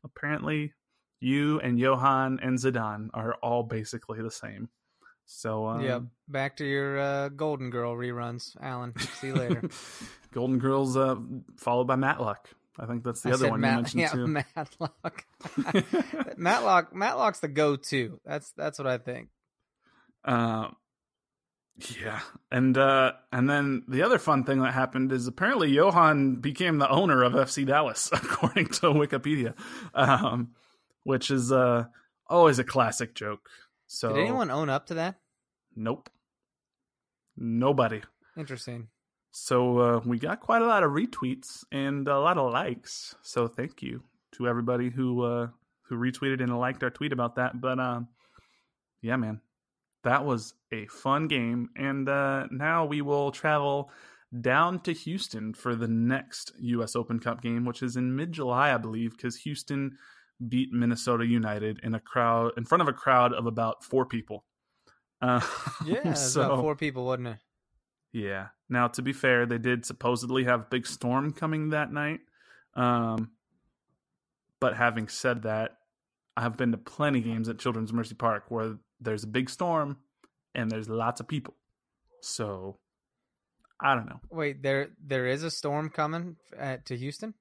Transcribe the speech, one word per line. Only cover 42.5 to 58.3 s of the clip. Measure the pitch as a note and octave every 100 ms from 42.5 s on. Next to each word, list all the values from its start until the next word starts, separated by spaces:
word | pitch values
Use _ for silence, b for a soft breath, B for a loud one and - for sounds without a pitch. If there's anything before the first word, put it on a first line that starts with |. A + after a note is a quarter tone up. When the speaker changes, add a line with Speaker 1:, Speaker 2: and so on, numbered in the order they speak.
Speaker 1:
likes. | B2 G3+ - - - - -
So | - A#2+ A#2
thank | - - -
you | B2+ A#2+ - _ _
to | - B2
everybody | A#2+ A#2 B2 B2
who, | B2 B2+ B2
uh, | A#2+ A#2+ A#2 - _ _
who | _ A#2+
retweeted | B2 B2+ C#3 C3+
and | B2 A#2+
liked | B2 C3
our | B2+
tweet | - C#3+
about | B2+ A#2+ B2
that. | B2+ B2
But, | C3 C3
um, | B2+ A#2+ A#2+ b b b b b b _ _ _
yeah, | A2+ B2+
man, | A2 A2 _ _ _ _ _ _
that | A#2+ C#3
was | D3 A#2+ G#2+ _ _
a | A2+ G#2+
fun | - C3+ C#3 D#3
game. | C#3 A#2 A#2+ A#2 -
And, | C#3 C#3 C3+
uh, | C#3 C#3 C3+ -
now | B2+ D3+ E3+ D#3
we | D3
will | C#3+ C#3+ C#3+
travel | C#3 D#3 D3+ C#3+ C#3 C#3 B B B B B2
down | B2 C3+ E3+ F3+
to | F3+
Houston | E3 - F#3 - A2+ A2
for | G#2+ B2 A#2
the | A2+
next | A2+ A#2 C3+ C3+ - - -
U | A#2+ A#2
S | A2 B2
Open | A2+ A#2
Cup | A#2+ A#2
game, | A#2 A#2 B2
which | A#2+
is | B2+ B2
in | B2+ C3
mid-July, | E3+